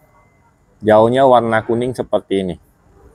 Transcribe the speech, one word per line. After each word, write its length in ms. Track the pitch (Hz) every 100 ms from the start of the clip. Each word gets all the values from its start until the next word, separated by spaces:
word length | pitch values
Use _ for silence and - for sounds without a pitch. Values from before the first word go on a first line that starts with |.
| _ _ _ _ _ _ _ _
jauhnya 400 | 104 107 113 127
warna 400 | 135 120 117 110
kuning 320 | 110 113 123 120
seperti 480 | - 104 - 98
ini. 120 | 95 80 _ _ _ _ _